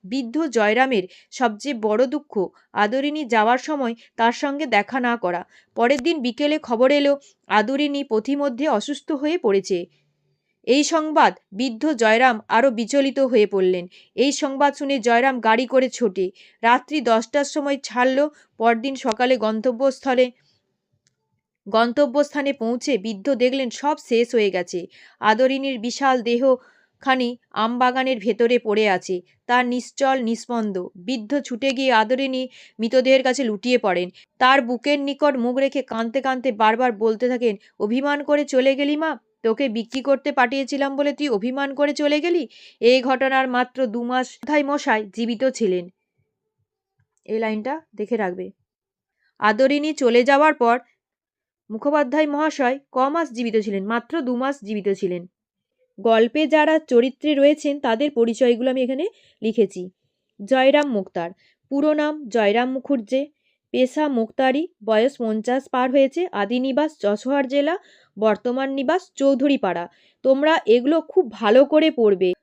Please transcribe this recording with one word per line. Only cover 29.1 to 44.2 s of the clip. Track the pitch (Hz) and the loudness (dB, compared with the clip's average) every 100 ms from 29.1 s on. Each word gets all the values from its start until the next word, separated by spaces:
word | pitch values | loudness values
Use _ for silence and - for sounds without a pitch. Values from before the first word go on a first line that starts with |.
| 180 _ _ - | -8 _ _ -2
তার | 247 247 | 0 0
নিশ্চল | 247 - - 269 269 | -4 -8 -2 0 0
নিস্পন্দ। | 226 226 - 240 214 190 180 - | -2 -6 -4 -6 -4 -6 -8 -12
বৃদ্ধ | 180 262 208 285 | -8 -8 -4 -4
ছুটে | - 240 269 | -4 -4 -2
গিয়ে | 254 262 | 0 2
আদরিণী | 226 214 254 277 262 254 - - - | 2 2 0 -2 -4 -8 -12 -20 -6
মৃতদেহের | 226 262 254 262 | 0 2 4 4
কাছে | 254 254 | 4 0
লুটিয়ে | 247 202 247 247 | -2 -2 0 0
পড়েন। | 202 180 180 - _ _ | 2 -2 -4 -10 _ _
তার | 254 277 | 4 4
বুকের | 240 240 294 285 | 2 -4 0 0
নিকট | 277 277 294 262 | -2 0 0 0
মুখ | 240 254 | -2 0
রেখে | 269 277 | 0 -2
কাঁদতে | 262 226 226 269 | -6 -6 -4 -4
কাঁদতে | 262 254 254 | -4 -2 -4
বারবার | 208 220 226 254 | 2 2 2 0
বলতে | 202 226 220 247 | 0 -2 0 -2
থাকেন, | 247 196 202 _ _ | 0 -2 -4 _ _
"অভিমান | 208 240 285 285 | -4 -2 -2 -4
করে | 285 294 285 | 0 0 2
চলে | 254 262 269 | 2 2 2
গেলি | 285 294 | -2 -2
মা, | 320 254 _ _ | -4 -6 _ _
তোকে | 226 220 277 | -4 0 -2
বিক্রি | 214 220 269 | -4 -6 -6
করতে | 254 269 294 | 0 0 0
পাঠিয়েছিলাম | 285 247 269 269 277 277 277 | 0 0 0 -4 -4 -4 -2
বলে | 285 | -2
তুই | 285 294 | -2 -4
অভিমান | 208 233 269 277 269 | -2 -2 -4 -6 -2
করে | 294 | -2
চলে | 285 294 294 | 0 0 0
গেলি।" | 339 349 233 - - _ | 0 -2 -4 -12 -20 _
এই | 233 262 | 4 4
ঘটনার | 254 262 262 269 262 | 2 0 0 0 0
মাত্র | 247 247 254 254 | -2 -2 -2 -4
দু | 233 | -2
মাস | 240 254 | -4 -4